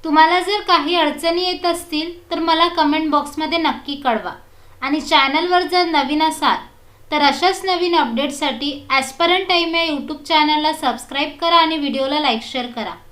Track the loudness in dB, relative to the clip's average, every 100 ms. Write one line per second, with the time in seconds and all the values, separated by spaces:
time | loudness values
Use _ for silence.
0 | 2 4 6 4 0 -2 2 2 2 0
1 | 0 0 -2 0 -2 -2 -2 -2 -4 -6
2 | -4 -10 -8 -2 0 2 2 2 2 2
3 | 2 0 -2 -6 -4 0 -2 -4 -8 -4
4 | -2 -2 -4 -12 -20 -20 -20 -10 -4 -4
5 | 2 2 2 0 2 0 2 0 2 0
6 | 0 0 0 0 0 0 -6 -20 -20 -20
7 | -6 2 2 2 0 0 -2 0 2 2
8 | 0 -2 -4 -2 -6 -4 -6 -8 -2 -2
9 | -2 0 2 2 2 0 0 0 -2 -4
10 | -6 -10 0 2 2 2 0 0 -4 -4
11 | -8 -6 -6 -2 2 4 4 0 -2 -2
12 | -2 0 0 -2 -4 -8 -8 -8 -10 -10
13 | -18